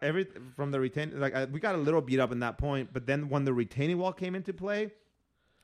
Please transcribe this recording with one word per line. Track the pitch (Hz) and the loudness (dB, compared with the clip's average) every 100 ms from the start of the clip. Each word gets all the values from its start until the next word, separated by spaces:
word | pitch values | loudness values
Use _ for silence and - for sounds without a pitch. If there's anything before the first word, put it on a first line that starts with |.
every, | 143 165 190 - 127 127 | 0 0 -2 -6 -12 -6
from | 143 | -2
the | 139 | 0
retain-, | 131 151 156 139 | 0 0 -4 0
like, | 139 123 | 0 0
uh, | 135 | -2
we | 143 | 0
got | 214 175 | 0 2
a | |
little | 147 160 | 4 4
beat | 127 131 | 4 4
up | 127 | 4
in | 120 | 2
that | 120 113 | -2 -2
point, | 143 139 120 | -2 -2 -2
but | 131 120 | -4 0
then | 143 147 | 0 0
when | 143 139 | 0 2
the | |
retaining | 123 120 127 147 175 | 2 0 0 0 0
wall | 185 | 0
came | 185 185 | -2 -4
into | 185 185 | -4 -6
play, | 175 190 208 214 214 _ _ _ _ _ _ | -6 -2 -2 -2 -8 _ _ _ _ _ _